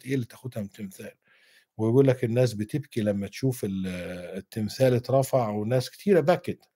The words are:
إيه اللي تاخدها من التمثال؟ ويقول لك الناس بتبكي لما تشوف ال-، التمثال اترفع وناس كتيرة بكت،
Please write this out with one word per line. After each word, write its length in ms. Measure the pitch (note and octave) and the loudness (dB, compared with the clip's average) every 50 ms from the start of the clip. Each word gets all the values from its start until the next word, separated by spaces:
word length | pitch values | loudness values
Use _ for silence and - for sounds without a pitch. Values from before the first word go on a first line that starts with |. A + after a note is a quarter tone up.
| - | -6
إيه 80 | B2+ C3+ | -4 -4
اللي 120 | C3+ A#2 | -4 -4
تاخدها 340 | - - - - B2+ - A2+ | -6 -10 -14 -14 -10 -8 -8
من 40 | G2+ G2 | -8 -8
التمثال؟ 440 | - - G#2+ F#2+ - - - - - _ _ _ _ _ _ _ _ _ _ _ _ - | -10 -12 -14 -14 -12 -14 -16 -16 -16 _ _ _ _ _ _ _ _ _ _ _ _ -2
ويقول 300 | A2 A2+ A#2 C3+ C#3 C3+ | 0 4 6 6 6 6
لك 160 | B2 - - | 4 2 0
الناس 300 | A2+ A2+ B2 B2+ A#2 G#2+ | 0 2 2 2 2 0
بتبكي 460 | G#2 G#2+ - - D3 C#3 - - A#2 | -2 -6 -4 -4 -6 -6 -6 -4 -2
لما 240 | G#2+ G#2 G2+ G2+ G2 G2 | 0 0 0 0 -4 -6
تشوف 360 | - - - C3+ B2 - - | -6 -4 -2 -2 -2 -2 -4
ال-، 220 | G2+ F#2+ F#2+ F#2+ F#2 F2+ F2+ F2+ F2+ F2+ F2+ F2 F2 F2+ F#2+ | -4 -4 -4 -4 -6 -6 -6 -8 -8 -10 -10 -12 -10 -10 -12
التمثال 560 | - - - A2+ G#2+ G2+ - - C3 C3 B2 | -12 -10 -6 -6 -4 -4 0 2 4 4 4
اترفع 560 | A#2 B2 - B2+ C3+ B2+ - - C3 A#2 G#2+ | 4 2 2 2 2 2 4 2 2 2 0
وناس 400 | G#2 G#2+ G#2 A2 B2+ C3 B2 - | -2 -2 -2 0 0 0 -2 -4
كتيرة 300 | - - - G3+ G3 E3 | -8 -6 -2 0 2 2
بكت، 480 | C#3+ D#3+ F3+ E3+ - - - - _ _ _ | 4 2 2 0 0 -6 -8 -8 _ _ _